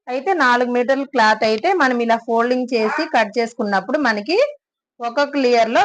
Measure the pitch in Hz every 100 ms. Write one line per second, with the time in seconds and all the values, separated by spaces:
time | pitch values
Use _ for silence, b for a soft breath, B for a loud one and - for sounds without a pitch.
0 | - 262 311 359 254 240 247 247 247 269
1 | 269 262 214 214 220 220 349 381 262 240
2 | 233 226 233 226 240 254 254 233 214 311
3 | 320 240 208 240 226 - 208 196 190 302
4 | 254 208 214 392 587 - _ _ _ -
5 | 233 233 285 285 247 240 220 285